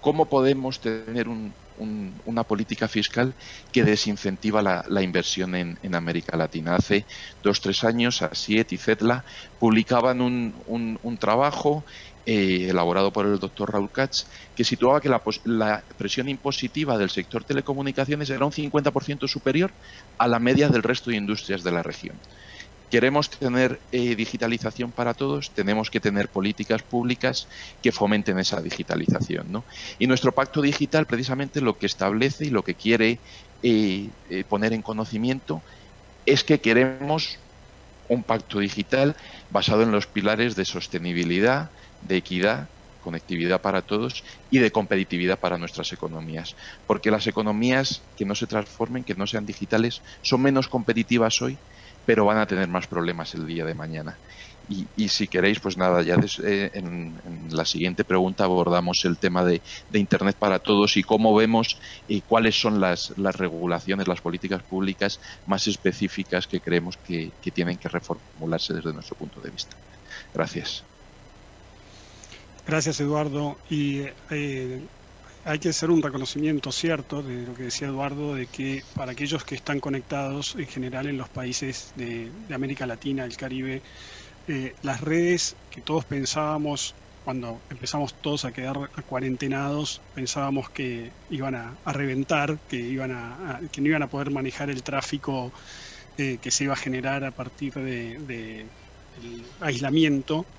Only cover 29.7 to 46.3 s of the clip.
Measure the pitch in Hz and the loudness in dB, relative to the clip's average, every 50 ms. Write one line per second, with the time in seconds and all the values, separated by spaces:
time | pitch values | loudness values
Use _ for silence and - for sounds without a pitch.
29.7 | - - - - - - 110 127 131 127 - 131 - - 135 - - 151 143 143 | -14 -14 -14 -14 -4 0 4 4 4 4 4 4 4 4 0 2 2 2 2 2
30.7 | 143 - 147 135 - 156 156 - - 117 131 123 127 131 139 135 - 151 135 120 | 2 2 -2 2 4 2 2 4 0 -2 0 -2 -2 -2 -2 -2 -2 0 2 2
31.7 | 101 - - 101 - - 95 98 101 110 120 139 139 - 151 151 131 107 92 - | 0 2 0 -4 -2 0 0 0 2 2 2 0 0 -2 -4 0 0 0 0 0
32.7 | 87 - - 107 113 117 110 110 117 117 - - - - - - - - - 123 | -6 -2 2 2 4 6 6 4 2 0 -6 -18 -20 -20 -20 -20 -18 -2 2 4
33.7 | 117 107 107 101 95 98 101 104 - - - - 87 95 98 - - 101 107 110 | 4 6 4 4 2 0 -4 -8 -12 -16 -12 -8 -6 -6 -2 0 0 2 2 2
34.7 | 113 110 107 - 110 107 110 107 - 107 113 123 131 131 - - 156 160 - - | 0 0 -4 -4 -4 -4 -4 -4 -2 -2 0 0 0 -2 -2 -6 -6 -6 -6 -12
35.7 | - - - - - - - - - - - - 139 135 - - 156 143 - 117 | -20 -20 -20 -20 -20 -20 -20 -20 -20 -4 4 4 4 4 6 4 4 4 6 4
36.7 | 113 117 131 131 131 131 139 143 156 160 156 - - - - - - - - - | 6 6 6 4 2 -2 -2 0 0 0 0 -4 -8 -10 -16 -20 -20 -20 -20 -20
37.7 | - - - - - - - - 117 123 107 - 113 113 - - - 104 101 98 | -20 -20 -20 -20 -20 -20 -2 0 0 0 2 0 0 0 0 -4 -2 0 0 0
38.7 | - - 98 - - 135 135 143 151 - - - - - - - - 101 95 - | 0 -4 -2 0 2 4 4 4 2 0 -8 -18 -18 -18 -18 -2 0 2 2 4
39.7 | 110 104 113 117 107 104 98 - - 107 95 104 110 107 117 120 110 95 95 - | 6 6 6 6 6 2 2 0 -2 0 2 2 4 4 2 0 2 0 -2 -2
40.7 | - 90 - - - 90 82 90 87 87 87 85 85 92 101 120 127 139 156 160 | -2 -6 -6 -4 -6 -4 -2 -2 0 0 2 2 2 4 4 4 4 2 0 -6
41.7 | - - - - - - - 98 95 92 87 - 185 185 90 87 92 71 71 - | -10 -20 -20 -20 -20 -16 -4 0 0 0 0 0 -2 2 2 2 2 0 -4 -10
42.7 | - - - - - - - 90 82 85 - - 95 85 82 87 92 90 - 98 | -16 -20 -20 -20 -20 -14 -10 -8 -8 -8 -6 -4 -4 -2 0 2 2 2 2 2
43.7 | 95 95 92 - 104 104 113 127 127 - - - - - - - - 135 123 110 | 0 0 0 0 -2 0 0 -2 -4 -8 -12 -14 -20 -20 -6 2 4 6 6 6
44.7 | - 117 104 90 - 95 95 - - 87 90 90 92 95 - 90 87 85 85 82 | 4 2 2 2 2 0 2 0 0 0 2 2 0 2 0 -2 -2 -2 -4 -6
45.7 | - - 80 - - 87 - 82 80 80 80 80 | -8 -8 -8 -8 -6 -6 -8 -8 -6 -8 -8 -8